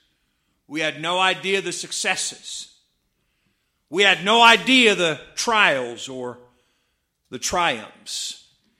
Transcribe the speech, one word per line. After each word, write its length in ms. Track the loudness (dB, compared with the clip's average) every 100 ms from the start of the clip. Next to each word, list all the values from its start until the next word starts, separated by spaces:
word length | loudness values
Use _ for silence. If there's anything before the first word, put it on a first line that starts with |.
| _ _ _ _ _ _ -12
We 140 | -6
had 180 | -4 -4
no 200 | -4 0
idea 420 | 0 0 -2 -4
the 120 | -4
successes. 1000 | -8 -10 -6 -4 -4 -8 -12 -16 -16 -16 _ _ _ _ _ _ _ _ _ _ _ -6
We 120 | 2
had 220 | 2 2
no 160 | 2 6
idea 540 | 6 6 4 4 4
the 260 | 2 0 -2 -8
trials 760 | -8 -2 2 2 2 -4 -10 -12
or 300 | -10 -10 -12 -20 _ _ _ _ _ _ _ _
the 100 | -10
triumphs. 1000 | -4 -2 -2 -2 -10 -20 -12 -10 -10 -14 _ _ _